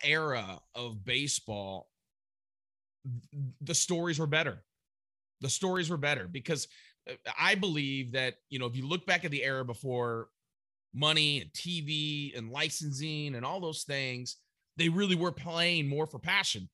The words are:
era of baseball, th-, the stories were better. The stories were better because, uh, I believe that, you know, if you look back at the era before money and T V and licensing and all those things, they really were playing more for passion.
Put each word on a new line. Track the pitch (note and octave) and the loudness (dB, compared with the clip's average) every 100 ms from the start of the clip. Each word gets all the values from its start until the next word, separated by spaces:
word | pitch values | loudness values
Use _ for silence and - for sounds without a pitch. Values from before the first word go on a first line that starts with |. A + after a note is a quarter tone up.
era | C#3+ D#3 D#3 B2 F#2+ F2 _ A#2+ | 2 2 2 0 -2 -8 _ -8
of | A#2+ G#2+ G#2+ | -6 -6 0
baseball, | B2 C#3+ - - G#2 G2 F#2+ - _ _ _ _ _ _ _ _ _ _ _ C3 | 0 2 -2 -2 -6 -4 -8 -12 _ _ _ _ _ _ _ _ _ _ _ -8
th-, | A#2+ - D3 C3 - | -8 -8 -6 -6 -6
the | C#3+ | -2
stories | E3 - F3 E3+ D3+ | 0 2 2 2 2
were | D#3 | 4
better. | D3+ D#3+ - - _ _ _ _ _ _ - | 4 2 -2 -12 _ _ _ _ _ _ -6
The | C3 | -2
stories | - F#3 F#3 E3 | 0 2 2 2
were | E3+ | 2
better | C#3+ C#3 F#2 | 2 0 -2
because, | G#2+ B2 D3+ - - - _ - | -6 -2 -2 -2 -10 -20 _ -14
uh, | B2 - - | -10 -8 2
I | F3 G3+ | 4 4
believe | G3 D3+ C#3 C3+ B2 | 2 0 0 0 0
that, | C3 B2+ - - | 0 0 -2 -8
you | C3+ | -4
know, | B2 | -2
if | B2+ | -2
you | C3+ | -2
look | F3+ - | -2 2
back | F3+ E3 | 0 2
at | |
the | C#3+ | -2
era | C3 C3 | 0 0
before | B2+ A2+ C3+ B2 A#2+ A2+ - _ _ _ _ _ _ | -2 -6 -2 0 0 -2 -6 _ _ _ _ _ _
money | B2+ D3+ D#3 D3+ C#3+ | 0 4 4 4 2
and | D#2+ | -2
T | - F3 F3 | -8 -4 -4
V | D3 D3+ D3+ D3 C#3+ B2 | -2 -2 -2 -2 -4 -6
and | A2+ | -6
licensing | C3+ D#3 - D3+ C3+ D#3 D3+ D3 B2 | -2 -2 -2 -4 -2 -4 -4 -4 -4
and | C3 | -4
all | F#3+ | -4
those | E3+ D#3 | -4 -6
things, | - C#3 C3 B2 B2+ - _ _ _ - | -4 -2 -2 -4 -8 -12 _ _ _ 2
they | E3 | 4
really | E3+ G3+ F3 | 4 4 4
were | F3 | 2
playing | - E3+ E3 E3+ E3+ C#3+ | -2 -4 2 4 4 2
more | C#3+ D#3 | 0 -2
for | - | -4
passion. | E3+ G3 F#3+ A2 F#2 | 0 2 2 -2 -6